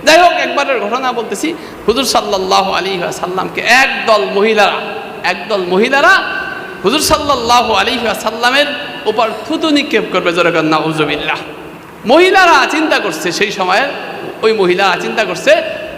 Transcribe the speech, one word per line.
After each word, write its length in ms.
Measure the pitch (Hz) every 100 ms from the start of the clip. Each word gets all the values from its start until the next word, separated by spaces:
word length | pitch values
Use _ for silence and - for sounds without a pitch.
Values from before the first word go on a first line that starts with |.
যাই 180 | - 330
হোক, 100 | 349
একবারের 480 | 330 262 254 277 254
ঘটনা 320 | 202 240 262
বলতেছি, 420 | 240 214 202 302 330 - - -
হুজুর 160 | 233
সাল্লাল্লাহু 680 | 262 - 208 196 185 196 190
আলাইহি 280 | 170 185 185
ওয়াসাল্লামকে 600 | 175 - 175 185 170 165
একদল 640 | 180 247 269 - - 214 190 196
মহিলারা, 460 | 214 214 190 139 - - - -
একদল 380 | 170 185 - 208
মহিলারা 640 | 180 185 233 269 311 381 - - - - - -
হুজুর 160 | 190 285
সাল্লাল্লাহু 760 | 285 302 294 269 233 240 226
আলাইহি 300 | 208 202 247
ওয়াসাল্লামের 600 | 226 196 220 226 240 269 285 - - - 262
উপর 240 | 247 226 214 -
থুতু 220 | 311 320
নিক্ষেপ 340 | 294 269 220 175
করবে, 220 | 185 175
জোরে 180 | 170 170
কর 100 | 165
নাউজুবিল্লাহ। 760 | 156 160 156 156 147 147 151 151 - - - - - - 196
মহিলারা 600 | 285 370 381 359 302 247
চিন্তা 280 | 302 311 277
করছে, 320 | 208 165 180
সেই 200 | 165 208
সময়ে 300 | 175 185 196 277 - - - - -
ওই 120 | 220
মহিলারা 480 | 220 180 180 196 175
চিন্তা 240 | 220 226 208
করছে 540 | 170 - 320 - - -